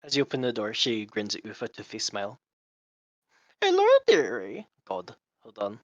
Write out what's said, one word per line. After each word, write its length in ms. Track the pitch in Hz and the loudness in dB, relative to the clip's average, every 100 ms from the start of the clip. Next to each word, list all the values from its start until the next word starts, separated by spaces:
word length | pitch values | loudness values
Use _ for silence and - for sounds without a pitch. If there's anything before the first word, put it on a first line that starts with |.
As 120 | 151 135 | -4 -2
you 60 | |
open 200 | 139 143 | 0 -2
the 100 | 127 | -2
door, 220 | 117 107 | -2 -4
she 320 | 110 - 113 104 | -2 -2 -2 -4
grins 280 | - 104 | -6 -6
at 100 | 98 | -6
you 60 | 110 | -10
with 120 | 104 | -10
a 60 | 113 | -12
toothy 300 | - 104 110 | -12 -16 -10
smile. 420 | - 101 101 123 _ _ _ _ _ _ _ _ _ _ _ _ | -8 -6 -8 -10 _ _ _ _ _ _ _ _ _ _ _ _
Hello 240 | 403 370 415 539 539 | 2 4 6 6 6
there, 360 | 415 127 120 | 4 4 -2
eh? 200 | 98 113 214 _ | -6 -12 -14 _
God, 320 | _ 95 90 - _ _ | _ -8 -8 -18 _ _
hold 180 | - 104 | -20 -8
on. 240 | 101 107 | -8 -8